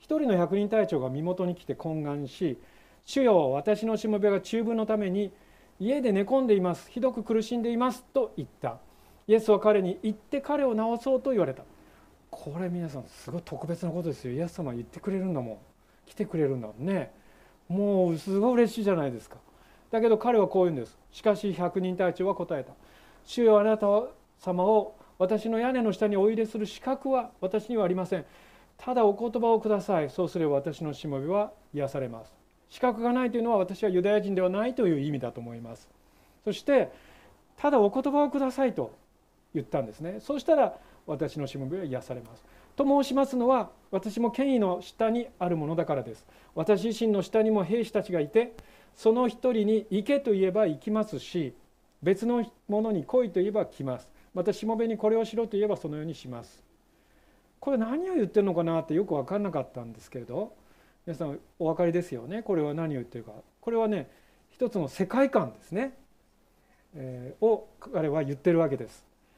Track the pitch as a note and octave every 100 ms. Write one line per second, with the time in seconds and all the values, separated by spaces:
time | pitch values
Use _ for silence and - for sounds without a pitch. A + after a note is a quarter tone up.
0 | - D#4 C#4 F#3 F3 G3 G#3 A3 G#3+ D3+
1 | B2+ C3+ E3 F3+ F3+ F3 - C3+ E3 D#3+
2 | D3 C#3+ C#3 - F3 B2 - - - _
3 | - - B3+ F#3+ C#3 C3+ G#3+ G#3 A3+ A3
4 | A3 G#3 G3+ G3 F#3+ A3+ A3+ A3+ G#3+ A3
5 | G3 F#3+ G3+ - _ - _ - G3 C#4+
6 | B3 G3 G3+ C4+ C4 G3+ F3+ E3+ - -
7 | B3+ B3 G#3+ A3+ A3 A#3+ A#3 A#3 B3 -
8 | - C4+ A3 - C3 - C3 A2+ - _
9 | - - - A3 A3 G#3 G#3+ G#3 F#3 -
10 | G#3+ G#3+ - C#4+ C#4 D4 C4+ A3 A3+ A#3
11 | C4+ C4 C#4 A#3+ D3+ C3 - - - -
12 | _ _ - - - D#3 F3+ F3 E3 C#3
13 | - - - E3+ - C#3+ D3+ E3+ F3 E3
14 | E3 C3+ B2+ B2 E3+ - D3+ A#2+ A#2+ -
15 | - F#3+ F#3 D#3 A#2+ G#2+ - _ _ _
16 | _ - G#3 E3+ C#3+ C3 A2 G#2+ D#3 G3
17 | B2+ - - - - _ - F3+ G3+ G3
18 | F3+ E3 G3 G3 A3+ A#3+ A#3 A3+ G3+ F3
19 | C#3+ A#2 - - _ _ - _ - A3+
20 | A3+ G#3+ A#3 A3+ F#3+ F#3+ F3+ D3 A2+ -
21 | _ - A3 G3+ G#3 E3+ F3+ F#3+ F#3 F3+
22 | F#3 E3+ F#3 F#3+ F3 D3+ B2+ - - -
23 | - - - - A#3 G#3+ G#3 G#3+ G#3 G#3
24 | B3+ - _ _ - F3+ F#3 A3 G3+ -
25 | - - F#3 G#3+ A3+ A3+ A#3+ B3+ A3 F3+
26 | G#3+ G3+ G3+ A3 A3 A3 G#3 - - C4
27 | C4+ C4 A3+ - F#3 G#3+ G#3+ A#3+ F#3 F#3
28 | F3 F#3 C#3 - - - _ _ - B3
29 | G#3+ G#3 A#3 A3+ A#3 A3+ A3 G#3 F3+ F#3
30 | D3 - E3+ F3+ D#3+ C#3 C#3+ C#3+ D#3 C#3+
31 | D#3 C#3 C#3+ G3 G#3 - _ C#3+ C#3 C#3
32 | B2 A2+ A2 _ _ _ _ - B3 G#3+
33 | A#3 B3 B3+ A#3+ A#3 A3 F#3 G3 G#3+ F3+
34 | G3 G#3 G3 F#3 F#3 G3 A#3 B3+ G3+ D3+
35 | C#3+ C#3+ A#2+ A#2+ A#2 A#2 A#2 A#2 - _
36 | _ _ _ _ - G#3 - C#4 G3 -
37 | - - - _ _ - C#4+ C#4 G3+ A#3
38 | C4+ C#4+ C#4+ C#4 C4 B3+ C4 F#3+ A#2 -
39 | _ _ _ _ _ D#3+ B2+ D3+ A#2 G#2
40 | D#3+ G#3 - C#4+ - D4+ A#3+ - - -
41 | - D3 C#3+ D3+ C#3 C#3+ C3+ F3+ E3 B2+
42 | - B2 A2+ - - - - - C#4 C#4
43 | C#4 C4 C4+ B3+ B3 C4 G#3 - - F#3+
44 | G#3 G3+ A#3 A3 C#4 B3+ G3 F3+ - -
45 | A3 A#3+ A#3 - F3 E3 D3 E3 D#3+ C#3+
46 | A#2+ A2 - - - - D#3+ G3+ G#3+ G#3+
47 | A3+ G3+ F3+ A3 A3 G#3+ E3+ A#3 A3 G#3+
48 | F#3+ F3 D3+ A3+ A#3+ - - - - -
49 | A3 A#3 B3 A#3+ B3+ A3 G#3 A3 G#3+ F#3+
50 | G#3 C#4+ C#4 G3 F#3+ F#3+ G#3 D3+ - G#3+
51 | G#3+ C#3 - F3+ C#3+ - _ _ _ -
52 | D3 F#3+ A3+ A#3+ A3+ - - G#3 A3+ G3+
53 | - B3+ A#3 F#3 F#3+ G#3 F3 - C#3 B2
54 | - - - F3+ F3+ G3+ G#3+ A3+ A3+ A3
55 | G#3+ A3+ A3 A3 A3+ G3+ G#3 G3+ D#3 D3+
56 | D#3 D3+ B2+ A#2+ A#2 - _ _ _ _
57 | _ _ _ _ _ - - C4 A3+ C#4
58 | F#4+ F4+ G3 G#3+ G3 E3+ E3 E3 D#3+ D#3
59 | G#3 D3+ C3+ G3+ G3+ D#3 B2+ - A#2 A2+
60 | - B2+ A#2 C3 A3 - _ _ _ _
61 | - D#3 D#3 C#3+ - - D#3+ D#3+ E3+ E3+
62 | F3 B2 A#2+ G#3 A3+ F3+ D3 D3 E3 C#3
63 | A#2+ A#2+ G#2+ G#2+ - _ - A#3 A3 G3+
64 | C3+ _ _ _ _ - B3 G3+ C#3+ -
65 | F#3+ A#3+ C#4 A3 C#3+ - - F3+ C4+ -
66 | _ _ _ _ _ _ _ _ _ D3+
67 | C3 B2+ B2 - A3 A3 - - - A3+
68 | D#3 D3+ C#3 C#3+ F3+ E3 D#3+ C3 A2+ -
69 | _ _ _